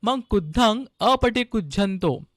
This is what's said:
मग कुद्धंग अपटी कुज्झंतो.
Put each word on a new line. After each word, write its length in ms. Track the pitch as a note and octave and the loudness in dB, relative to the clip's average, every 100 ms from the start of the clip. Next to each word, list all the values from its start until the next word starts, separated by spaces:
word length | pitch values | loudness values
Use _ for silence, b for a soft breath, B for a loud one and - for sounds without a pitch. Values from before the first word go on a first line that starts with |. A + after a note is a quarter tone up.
मग 160 | G#3+ C4 A#3 | 0 -2 0
कुद्धंग 540 | G3+ D#3 D#3+ A#3+ A3 C4+ _ | -2 0 2 2 2 -6 _
अपटी 420 | A3 B3+ B3 A#3 B3 | 0 2 2 0 -2
कुज्झंतो. 720 | A3 D#3+ C#3 G3+ F#3+ F3 A#2+ - | -4 -4 -2 -2 0 -2 -2 -8